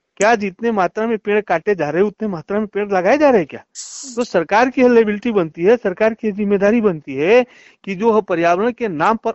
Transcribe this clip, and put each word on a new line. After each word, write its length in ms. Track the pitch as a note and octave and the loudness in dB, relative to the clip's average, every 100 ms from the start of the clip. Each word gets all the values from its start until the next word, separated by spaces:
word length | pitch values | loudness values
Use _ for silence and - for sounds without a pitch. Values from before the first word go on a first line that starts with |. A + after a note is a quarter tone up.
| _ - | _ -2
क्या 180 | G3+ A#3 | 2 2
जितने 360 | G3+ F3+ A#3 | -2 -4 -4
मात्रा 360 | G#3 F3 G#3+ A3+ | -2 -2 -2 -4
में 100 | A3 | -4
पेड़ 240 | G#3 G#3 | -2 -2
काटे 340 | G3+ E3+ G#3 F#3+ | 0 -2 -2 -2
जा 140 | D3 | -2
रहे 120 | D#3+ | 0
हैं, 80 | G#3 | -2
उतने 180 | - G#3+ | -2 -8
मात्रा 320 | E3+ - G#3 | -8 -6 -6
में 80 | G#3+ | -4
पेड़ 240 | G3 G#3 | -6 -4
लगाए 260 | F#3+ F#3 D4 | 0 2 4
जा 120 | D4 | 4
रहे 100 | A#3 | 2
हैं 80 | D3 | 0
क्या? 180 | A2+ - - - - C4+ A#3+ | -8 -16 -20 -18 -16 -12 -8
तो 80 | |
सरकार 460 | B3 F#3 D#3+ G#3 C4 | -2 -2 0 2 2
की 180 | C4+ B3 | 2 4
liability 440 | A#3 G#3+ G#3 A#3+ | 4 2 -2 -2
बनती 320 | G#3 D#3+ E3 | -2 -2 0
है, 140 | F3 A#3+ | 2 2
सरकार 360 | G3 F3 A3 | 0 0 -2
की 180 | A3 G#3+ | -2 -6
जिम्मेदारी 500 | G3 G3+ G3+ G3+ A#3+ | -4 -2 0 2 2
बनती 340 | G#3 D#3+ C#3+ C3+ | 0 -2 -6 -2
है 300 | E3 A#3+ A#3+ - - _ | 2 2 2 -6 -20 _
कि 120 | - F#3 | -10 -2
जो 260 | A3+ G#3+ | 0 0
पर्यावरण 500 | G3 E3+ E3+ F3 A#3 | 0 0 2 2 0
के 160 | A#3 A3+ | -4 -6
नाम 300 | D3+ F#3 A3+ | -2 0 0
पर 160 | A3+ | -4